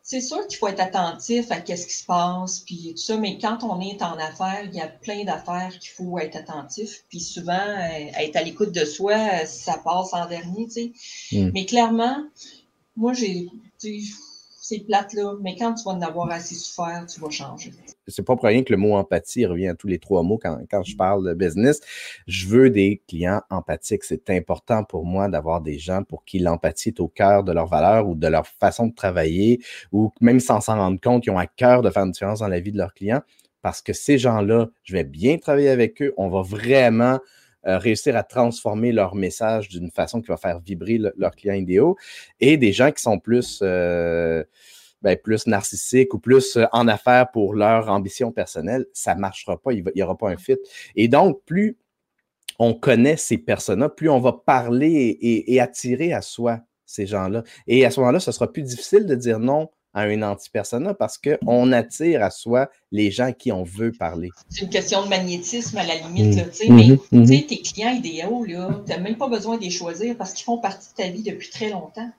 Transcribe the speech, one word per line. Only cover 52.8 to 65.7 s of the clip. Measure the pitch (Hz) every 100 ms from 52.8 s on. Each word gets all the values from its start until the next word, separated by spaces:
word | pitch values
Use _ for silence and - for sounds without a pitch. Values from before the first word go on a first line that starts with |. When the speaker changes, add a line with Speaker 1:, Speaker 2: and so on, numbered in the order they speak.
| 143 117 135 156
Speaker 2:
ces | - 117
personnes-là, | - 101 - 98 151
plus | - 156
on | 135
va | 123
parler | - - 135 120 123 156
et, | 160 120 92 117 110 -
et | 123
attirer | 120 - 127 127 165
à | 120
soi | - - 117 117 _ _ _
ces | - 98
gens-là. | 101 92 110 117 - -
Et | 123
à | 120
ce | 135
moment-là, | 123 151
ce | 123
sera | - 117
plus | -
difficile | 135 123 - 202
de | 196 123
dire | 120 110
non | 120 147 156 _ _
à | 101
un | 104 107
anti-persona | 104 101 - 110 98 117 180
parce | 202 107 -
qu'on | 143 147 - 123 127
attire | 123 117 - 165 151
à | 95
soi | - 117 123 135 _ _
les | 101 104
gens | 101 127
à |
qui | 117 123
on | 95
veut | 87 95 117
parler. | 117 85 85 87 - _
Speaker 1:
C'est | -
une | 196
question | 190 185 196
de | 196
magnétisme | 185 180 175 - 240 233